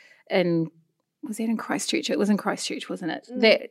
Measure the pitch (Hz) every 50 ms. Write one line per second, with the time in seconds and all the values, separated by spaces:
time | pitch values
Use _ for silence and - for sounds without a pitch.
0 | - - _ _ _ - - 190 180 175 170 165 160 160 - _ _ _ _ _
1 | _ _ _ _ - 302 214 - 226 226 226 214 - - - - - - - -
2 | - - - - 208 202 208 190 - 202 175 - - - - 262 - - - -
3 | - 156 - - - - 247 254 226 220 190 - - -